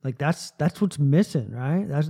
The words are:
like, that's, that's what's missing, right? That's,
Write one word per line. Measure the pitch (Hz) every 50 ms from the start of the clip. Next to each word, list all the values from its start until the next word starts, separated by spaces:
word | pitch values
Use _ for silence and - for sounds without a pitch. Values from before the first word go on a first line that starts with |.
| -
like, | 131 120
that's, | - 143 151 170 - - -
that's | _ - 147 175 - -
what's | 208 185 -
missing, | 147 143 139 143 170 208 - - - 110 101
right? | 113 120 127 135 160 185 208 196
That's, | 139 147 151 160